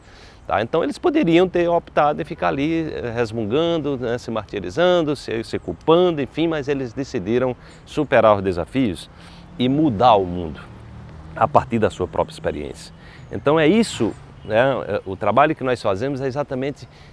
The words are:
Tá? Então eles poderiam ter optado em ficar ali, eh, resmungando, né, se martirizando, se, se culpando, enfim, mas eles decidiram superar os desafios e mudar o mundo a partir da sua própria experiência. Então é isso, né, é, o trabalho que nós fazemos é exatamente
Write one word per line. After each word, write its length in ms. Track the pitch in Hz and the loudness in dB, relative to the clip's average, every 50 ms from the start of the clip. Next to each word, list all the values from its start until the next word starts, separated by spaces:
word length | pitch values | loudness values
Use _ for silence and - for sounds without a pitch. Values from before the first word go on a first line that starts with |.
| - - - - - - - - - | -20 -20 -20 -20 -20 -20 -20 -18 -6
Tá? 160 | - 82 95 110 | -2 0 0 0
Então 220 | - - 160 - | 0 0 -2 -2
eles 120 | 294 - | -2 -4
poderiam 520 | - - 359 285 311 294 165 165 170 185 185 | -2 -2 0 2 2 2 4 4 4 4 4
ter 200 | - 175 175 170 | 2 0 0 2
optado 540 | 170 170 - - - 175 151 147 151 156 165 | 0 0 -2 -2 0 2 2 2 2 -2 -6
em 20 | |
ficar 240 | - 165 - 180 175 | -10 -8 -4 -2 -2
ali, 400 | 160 139 143 156 165 165 160 - - | -2 0 -2 -2 -2 -2 -4 -4 -6
eh, 180 | 71 95 120 110 | -8 -8 -6 -2
resmungando, 840 | 117 120 110 110 117 113 101 113 151 165 170 170 165 139 143 139 | -2 -2 -2 -2 -6 -4 -2 0 0 0 0 0 -2 -2 -4 -4
né, 200 | 120 127 113 117 | -4 -4 -4 -4
se 140 | 123 - - | -4 -6 -6
martirizando, 840 | 113 110 107 - - 104 90 90 92 143 175 180 180 175 160 143 147 | -6 -6 -6 -6 -8 -8 -8 -6 -2 0 2 2 4 2 2 0 -2
se, 260 | - - - 104 117 110 | -6 -6 -6 -6 -6 -6
se 160 | - - 98 | -6 -6 -8
culpando, 640 | - - 85 - - - 160 175 185 180 165 143 131 | -6 -6 -10 -6 2 4 4 6 6 2 2 0 -4
enfim, 240 | - - 151 160 | -6 -2 -2 -2
mas 220 | 170 160 151 131 135 | 0 0 -2 -2 -2
eles 240 | 143 135 135 120 110 | -2 -2 -4 -6 -6
decidiram 640 | 127 139 - - 120 87 98 117 123 131 127 120 - - - - - - | -8 -8 -6 -6 -6 -2 0 0 2 2 0 -2 -6 -10 -20 -20 -20 -18
superar 520 | - - 151 147 - 139 120 113 110 104 | -10 -4 -4 -2 4 4 6 8 8 6
os 60 | 101 95 | 6 4
desafios 680 | 98 90 87 82 - - 135 135 107 82 - - - - - - - - - - - - - | -2 -2 -2 -4 -4 0 0 0 0 -2 -4 -10 -18 -20 -20 -20 -20 -20 -20 -20 -16 -6 -2
e 100 | - 131 | 0 0
mudar 460 | 135 151 160 147 110 92 120 127 110 | 2 2 2 2 2 4 6 6 6
o 100 | 101 95 | 6 4
mundo 360 | 87 90 90 87 80 67 - - - - - - - - - - - - - - - - | 0 -2 -4 -6 -6 -8 -10 -14 -18 -20 -20 -20 -18 -18 -18 -18 -18 -18 -18 -18 -12 -2
a 140 | - - - | 0 0 4
partir 320 | - 117 - - - 113 | 4 2 2 2 -2 0
da 100 | 107 95 | 0 0
sua 160 | - - 90 | 0 -2 -6
própria 260 | 80 - 82 85 - - | -4 -2 -2 -2 -2 -4
experiência. 640 | - 80 87 78 73 71 67 - - - - - - - - - - - - - | -8 -6 -6 -6 -6 -8 -10 -12 -14 -16 -20 -20 -20 -20 -20 -20 -20 -16 -12 -10
Então 260 | 98 - 139 151 160 | -4 0 2 2 4
é 80 | 156 | 4
isso, 480 | 151 196 226 220 - - - 120 98 - - - - - - - | 4 6 4 4 2 0 -2 -2 -2 -2 -6 -14 -20 -20 -18 -8
né, 180 | 92 107 110 127 139 131 104 69 | 0 2 2 4 4 2 -2 -4
é, 160 | - 101 - - | -4 -4 -4 -4
o 120 | 95 95 | -6 -8
trabalho 380 | 90 107 104 104 127 147 156 156 | -4 -2 0 4 4 4 2 2
que 100 | - 127 | -2 -2
nós 180 | 131 127 - - | -2 -2 -2 0
fazemos 380 | 110 98 95 120 139 143 127 | -2 -2 -2 -2 -4 -4 -4
é 80 | 139 135 | -6 -6
exatamente 600 | 120 147 143 - 139 127 131 143 - - - - - - - - | -4 -6 -6 -6 -6 -6 -6 -6 -8 -10 -14 -20 -20 -20 -20 -20